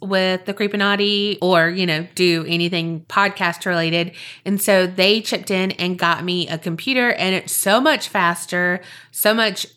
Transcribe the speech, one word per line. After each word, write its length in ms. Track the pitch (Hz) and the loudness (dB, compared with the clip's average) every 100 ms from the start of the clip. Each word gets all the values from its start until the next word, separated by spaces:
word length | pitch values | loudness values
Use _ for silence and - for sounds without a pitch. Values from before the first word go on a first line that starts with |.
with 440 | 196 196 185 185 | -2 0 2 0
the 100 | 185 | -4
Creepinati 840 | 202 202 208 202 202 202 202 202 202 | -2 -2 0 0 2 2 2 0 0
or, 280 | 180 175 165 | 2 4 4
you 180 | 180 180 | 2 0
know, 200 | 156 175 - | 0 -4 0
do 280 | 180 170 160 | 2 2 0
anything 560 | 170 170 175 165 165 - | -2 0 -2 -4 -6 -4
podcast 580 | - 202 196 175 170 196 | 0 0 0 -2 -2 -2
related. 460 | 175 165 170 170 - - - | 0 0 0 -2 -8 -18 -10
And 160 | - 196 | -4 -2
so 260 | - 196 180 | 2 4 2
they 320 | 185 190 220 | 2 2 2
chipped 300 | 208 202 - | 0 -6 -2
in 180 | 190 190 | -2 -2
and 240 | - 180 180 | -2 -4 0
got 260 | 170 170 | 0 0
me 220 | 175 180 170 | -2 -2 -2
a 80 | 160 | -6
computer, 540 | 185 165 - 254 240 | -6 -6 -2 0 0
and 220 | - 185 185 | 0 0 -2
it's 160 | - | -2
so 280 | - 202 214 | -2 2 2
much 280 | 285 277 - | 2 0 -2
faster, 720 | 202 175 175 - 180 180 185 - - - | 0 0 0 -4 -2 0 -2 -6 -20 -14
so 200 | - 208 | -2 0
much 320 | 226 220 190 - | 2 0 -2 -10